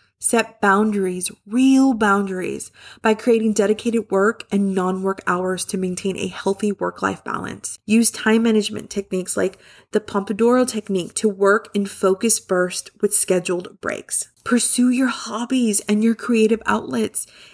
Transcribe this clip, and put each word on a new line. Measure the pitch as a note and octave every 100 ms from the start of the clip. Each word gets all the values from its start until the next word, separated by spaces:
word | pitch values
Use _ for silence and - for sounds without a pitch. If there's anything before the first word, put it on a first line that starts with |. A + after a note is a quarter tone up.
| _ _
Set | - A#3 A3+ -
boundaries, | G3+ G3 G#3+ G#3 F#3+ F3+ F3+ - G3+
real | A3+ C4 C4+ C4+
boundaries, | A3 G#3+ G3 G3 F#3 F3 - - _ - -
by | A3+
creating | G#3+ - A3+ A3
dedicated | G#3 G3+ G#3 A#3+ A3+ G3+
work | F#3+ G3+ A3+ -
and | G3+ G3
non-work | F#3+ F3+ F#3+ F#3+ F#3+ -
hours | F3+ F#3 F#3
to | - F#3+
maintain | F#3 F3+ G3 -
a | F#3+
healthy | - - G3 G#3
work-life | G3 F3+ - F#3+ F3+
balance. | - - - - - - -
Use | A3+ A3+
time | - A3 A3+
management | A3+ A3 G#3 G#3+ -
techniques | G3+ G3+ F#3 F3+
like | - F#3+ - - - _
the | G#3+
Pomodoro | - G3+ G3 G3+ A#3 B3 B3
technique | A3 - F#3+ E3+
to | - G#3+
work | G3 G3 G#3+ -
in | G3+ G3
focus | - G3 F#3+ A3+ -
bursts | - F#3 F3+ - - _
with | G3+
scheduled | - - F#3 F3 F3+ F3+ -
breaks. | - - - - - _
Pursue | - A#3+ - - B3
your | B3 C4
hobbies | - A3 A3 A#3 C4 A#3 G3+ -
and | G#3
your | A3+
creative | A3+ - A3+ G#3+ A3 -
outlets. | G#3+ - B3 G#3+ - - - -